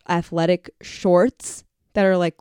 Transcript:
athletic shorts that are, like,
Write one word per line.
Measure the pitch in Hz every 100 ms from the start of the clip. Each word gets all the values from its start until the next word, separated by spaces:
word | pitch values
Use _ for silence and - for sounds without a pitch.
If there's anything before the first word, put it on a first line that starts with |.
| -
athletic | 170 160 165 170 175 - _
shorts | - - 202 175 233 - - - _ _ _
that | 208
are, | 190 185
like, | 170 -